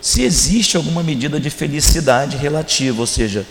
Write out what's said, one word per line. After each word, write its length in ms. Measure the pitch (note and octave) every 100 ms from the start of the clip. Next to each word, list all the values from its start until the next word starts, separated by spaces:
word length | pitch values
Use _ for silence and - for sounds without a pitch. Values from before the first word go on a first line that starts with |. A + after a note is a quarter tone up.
Se 220 | - -
existe 540 | B3 E3 - G#3 G#3+ F3+
alguma 260 | D3+ E3
medida 360 | E3 C#3 C#3 D3+
de 100 | D3
felicidade 880 | - D3 C#3+ C#3 D3+ C#3+ B2 C#3 -
relativa, 640 | C#3+ D3+ D#3+ - C3+ A2+
ou 60 | A#2+
seja 380 | - A2 G2+ F#2